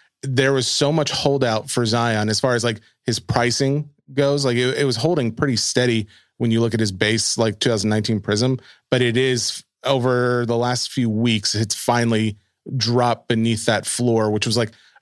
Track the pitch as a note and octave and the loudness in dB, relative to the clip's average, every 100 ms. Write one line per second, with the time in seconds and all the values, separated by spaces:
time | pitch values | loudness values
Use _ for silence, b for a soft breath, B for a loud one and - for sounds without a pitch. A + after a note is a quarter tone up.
0 | B _ C3+ C3 C3+ C3+ A#2+ - C#3+ D#3+ | B _ -2 2 2 2 0 0 2 2
1 | C#3+ - C#3+ C#3 B2 A2 - B2 A2+ A#2 | 0 0 0 2 2 0 -2 -2 0 2
2 | A#2 G#2+ G#2+ G#2+ C3 A#2+ A#2+ A2+ b b | 2 0 0 0 0 2 0 -4 b b
3 | - A2 - B2 A#2+ A#2 C3+ C#3+ D3 _ | -4 -4 0 0 2 0 0 -2 -4 _
4 | - C3+ C#3 C#3+ C3+ A#2+ B2 C#3 C#3+ A2+ | -6 -2 0 0 0 0 0 0 -2 0
5 | D3+ E3+ A#2 A2+ D3 A2+ - B2 B2 A2+ | 0 0 -2 -2 -2 -2 -2 0 0 0
6 | G#2 b b - A#2+ A2+ A2+ A2 G#2+ F#2 | -4 b b -4 0 2 2 0 -2 0
7 | G#2+ A2+ - - A2+ G#2 B2 A2 G#2+ G#2+ | 0 0 -2 0 -2 0 0 0 0 0
8 | G#2 G#2+ G2+ G#2 B2+ B2+ B B _ B2+ | 0 -2 0 0 0 -2 B B _ 0
9 | B2 A#2+ C3 B2 - - - _ C3+ C3+ | 2 2 0 0 -4 -8 -14 _ -2 0
10 | B2+ B2 B2 B2 A#2 A#2 A#2+ A#2+ - - | 2 2 2 0 0 0 0 -2 -4 -2
11 | A#2 G#2+ A#2+ A2 - G#2+ G#2 - - A#2+ | -2 0 0 0 0 -2 -2 -2 0 2
12 | A#2 A2 A2 G#2 _ _ - C3 A2 B2 | 2 0 0 -4 _ _ -8 -4 0 2
13 | A#2+ A#2 - A2+ A2+ A2+ - G#2 - - | 2 0 -2 0 0 0 0 0 -2 -2
14 | B2 A2+ G#2+ G#2+ A#2+ A2+ A2 b b b | 0 2 2 0 0 -2 -2 b b b